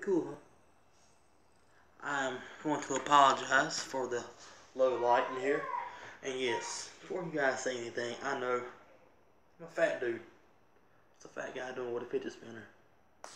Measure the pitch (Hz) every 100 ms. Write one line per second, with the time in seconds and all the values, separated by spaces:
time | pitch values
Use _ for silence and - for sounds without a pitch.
0 | 202 170 123 - - - _ _ _ _
1 | - _ _ _ _ _ _ - - -
2 | 143 139 131 123 - - 156 143 - 131
3 | - 143 135 131 127 135 156 - - 135
4 | 123 120 - - - - - 131 131 117
5 | 120 131 127 131 135 147 - - - -
6 | - - 135 127 127 110 - - - -
7 | - 185 170 151 135 123 131 123 117 120
8 | 120 117 135 131 123 123 123 - - -
9 | - - _ _ _ - 165 - 165 -
10 | 123 113 - - - _ _ _ _ -
11 | _ _ - - - 131 127 127 120 120
12 | 120 135 123 - 113 113 104 - - _
13 | _ _ -